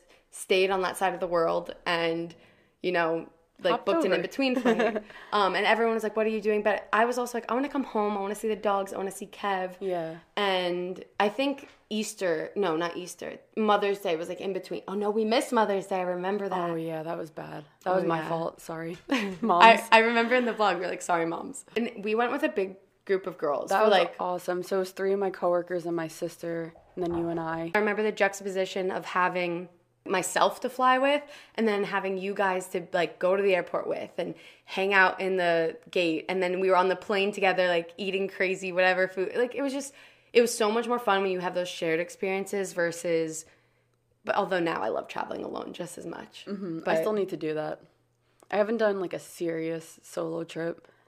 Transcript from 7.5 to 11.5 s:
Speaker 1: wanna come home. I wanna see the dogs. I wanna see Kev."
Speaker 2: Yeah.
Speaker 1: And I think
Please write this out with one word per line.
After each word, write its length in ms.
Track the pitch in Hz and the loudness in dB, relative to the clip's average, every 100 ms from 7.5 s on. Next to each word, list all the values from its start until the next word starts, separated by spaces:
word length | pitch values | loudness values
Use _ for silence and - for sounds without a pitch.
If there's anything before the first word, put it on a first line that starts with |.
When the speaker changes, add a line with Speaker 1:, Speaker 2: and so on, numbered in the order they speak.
Speaker 1:
wanna 160 | 233 285 | -2 -2
come 160 | 285 240 | -4 -2
home. 320 | 220 208 202 | -2 -2 -2
I 20 | |
wanna 140 | 196 214 | -4 -4
see 140 | 220 | -2
the 60 | 202 214 | 0 2
dogs. 220 | 196 196 | 0 0
I 40 | 202 | -4
wanna 140 | 190 | -6
see 160 | - 202 | -8 -14
Kev." 440 | - 202 190 185 180 | -6 -2 -2 -4 -6
Speaker 2:
Yeah. 360 | 196 180 160 165 - - | -4 -4 -4 -10 -8 -2
Speaker 1:
And 680 | 202 185 180 175 180 185 - - | 2 2 0 -2 -4 -8 -12 0
I 100 | 202 | 0
think 400 | 214 277 | 2 0